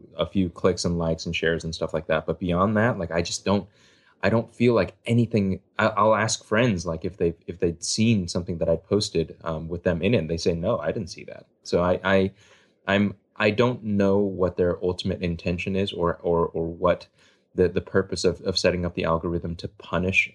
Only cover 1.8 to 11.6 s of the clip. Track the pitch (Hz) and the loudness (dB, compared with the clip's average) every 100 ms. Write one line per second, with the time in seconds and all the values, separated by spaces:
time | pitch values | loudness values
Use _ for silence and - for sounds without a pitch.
1.8 | 82 80 - 78 82 80 90 87 101 107 | -4 -4 -2 -2 -2 -4 -2 0 2 2
2.8 | 117 104 82 82 - - 98 101 92 _ | 0 0 -2 -2 -4 -4 -2 -2 -2 _
3.8 | _ _ _ - 98 117 113 - 120 113 | _ _ _ -4 0 0 -2 0 2 4
4.8 | 87 - - 117 113 110 95 87 _ - | 0 -4 0 2 4 2 0 -2 _ 0
5.8 | 107 101 110 104 110 - - 107 123 90 | 0 4 4 4 2 -2 0 2 2 0
6.8 | 85 82 90 - 85 82 - 87 87 82 | -2 -4 -6 0 -2 -2 -10 -2 -2 -2
7.8 | - - 113 107 87 92 85 85 82 82 | -6 0 2 2 0 -4 -4 -4 0 0
8.8 | - 104 107 82 78 - 82 80 82 85 | 0 0 0 -2 -2 -6 -8 -6 -6 -4
9.8 | 92 85 92 104 78 82 92 85 92 95 | -2 0 2 2 0 -2 0 0 -2 -2
10.8 | 76 113 - - - - - _ | -2 -4 -8 -12 -18 -18 -20 _